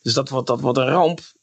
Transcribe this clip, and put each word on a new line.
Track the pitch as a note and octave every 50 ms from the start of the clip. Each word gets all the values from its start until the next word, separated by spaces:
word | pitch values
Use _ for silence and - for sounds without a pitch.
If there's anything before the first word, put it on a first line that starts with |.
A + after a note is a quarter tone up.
Dus | - B2+ A2+
dat | C#3 C3+ C3+
wordt, | C3+ C3 B2 B2+
dat | A#2+ A#2+
wordt | - B2+ B2 C#3
een | B2+ B2+
ramp. | D3+ F3+ E3+ D#3+ F3 - - - - _